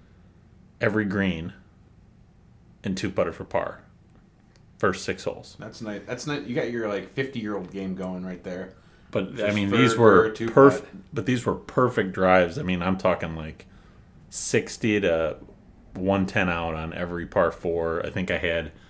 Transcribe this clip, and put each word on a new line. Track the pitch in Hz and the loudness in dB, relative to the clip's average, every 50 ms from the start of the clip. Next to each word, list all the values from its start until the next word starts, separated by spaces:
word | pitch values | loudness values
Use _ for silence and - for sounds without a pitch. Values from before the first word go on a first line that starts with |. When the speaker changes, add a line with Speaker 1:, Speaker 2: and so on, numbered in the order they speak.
| - - - - - - _ - - - - - - - _ _ | -20 -20 -20 -20 -20 -20 _ -20 -20 -20 -20 -20 -20 -20 _ _
Speaker 1:
every | - 113 101 110 107 | -2 0 0 0 0
green, | 101 92 104 98 95 85 80 82 - - - - - _ - - - - - - - - - - - _ - - - - - - - - - - | 0 0 0 0 0 -2 -4 -6 -10 -12 -14 -20 -20 _ -20 -20 -20 -20 -20 -20 -20 -20 -20 -20 -20 _ -20 -20 -20 -20 -20 -20 -20 -20 -10 -6
and | 104 92 | -6 -4
two | 95 - 98 | -4 -4 -4
putter | - - 92 85 85 | -2 -2 -2 -2 -4
for | - - | -8 -12
par. | - - 92 - - - - - - - _ _ - - - - _ _ _ _ _ _ - - - - - - | -6 -4 -4 -4 -4 -8 -12 -18 -20 -20 _ _ -20 -20 -20 -20 _ _ _ _ _ _ -20 -20 -20 -8 -2 0
First | 101 92 - - | 0 0 0 -4
six | - 92 - - | -6 -6 -6 -6
holes. | - - - - - - - | -8 -8 -8 -12 -18 -18 -16
Speaker 2:
That's | 101 113 110 - | -16 -16 -14 -12
nice. | 110 107 104 98 - | -12 -10 -10 -10 -10
That's | - 123 123 - | -10 -10 -10 -8
nice. | 151 147 143 - | -8 -8 -8 -8
You | 104 120 | -6 -6
got | 156 131 113 120 | -4 -4 -4 -4
your, | 120 113 104 | -4 -4 -4
like, | 104 98 92 - - | -4 -6 -8 -8 -8
fifty-year-old | - 135 135 - 120 107 104 104 98 92 87 | -6 -6 -6 -6 -8 -6 -6 -6 -6 -8 -10
game | 80 98 98 95 92 | -10 -8 -6 -6 -6
going | 92 92 92 92 90 92 | -6 -6 -6 -6 -8 -8
right | 92 90 87 - | -10 -10 -10 -10
there. | 95 90 90 95 92 - - _ - - - - - - | -10 -10 -10 -10 -12 -14 -20 _ -20 -20 -20 -20 -6 -4
Speaker 1:
But, | 107 95 95 - | -4 -4 -4 -4
I | |
Speaker 2:
Just | 120 107 104 104 | -2 -2 0 0
Speaker 1:
mean, | 104 101 98 | 0 0 2
these | 101 113 127 123 113 | 4 4 4 4 6
Speaker 2:
third, | 120 | 6
Speaker 1:
were | 117 110 98 90 - | 8 8 10 8 6
Speaker 2:
third, | 110 - | 6 0
two | - 113 113 | -4 -6 2
Speaker 1:
perf-, | - - 135 139 135 - | 6 8 8 10 8 6
Speaker 2:
putt. | - - - - - - - | 0 -10 -16 -20 -18 -10 -8
Speaker 1:
but | 113 98 | -4 -2
these | 127 127 123 - | 0 0 0 0
were | - 90 | -2 -4
perfect | - - - - - 127 127 123 - 104 95 | -4 -6 -4 0 2 2 2 2 0 -2 -2
drives. | 92 - 92 92 92 92 90 87 82 - | 0 2 4 6 6 6 6 4 0 -4
I | 76 | -4
mean, | 87 92 90 85 | -2 -2 0 0
I'm | 92 95 92 | 0 0 2
talking, | - 92 87 - - 82 80 | 2 0 0 0 -2 -6 -8
like, | 80 78 78 76 - - - - - - - - - - - - - - - | -8 -10 -12 -14 -16 -20 -20 -20 -20 -20 -20 -20 -20 -20 -20 -20 -20 -20 -14
sixty | - - - - - 139 143 - - - - 113 104 104 | -10 -8 -4 0 0 0 0 0 -6 -2 0 2 2 4
to | 98 87 82 82 80 78 73 - - - - - - - - - - - - | 4 2 2 2 0 -2 -4 -6 -12 -20 -20 -20 -20 -20 -20 -20 -20 -14 -10
one | 92 92 95 98 98 95 | -4 0 2 2 2 2
ten | 92 - 113 95 90 | 0 0 0 0 0
out | 85 85 82 82 80 | 0 -2 -2 -4 -4
on | 78 80 82 85 | -6 -6 -8 -6
every | 85 90 87 87 87 85 | -8 -8 -6 -6 -8 -8
par | - - 101 90 82 82 | -2 0 2 2 2 0
four. | - - 90 82 85 82 82 82 85 - | -2 -4 -2 -2 0 0 -2 -2 -2 -4
I | - | -4
think | - 92 92 90 90 | -4 -4 -2 -2 -2
I | 82 | -2
had | 87 87 82 85 80 78 - - - - | -2 -2 -2 -2 -4 -6 -10 -16 -20 -20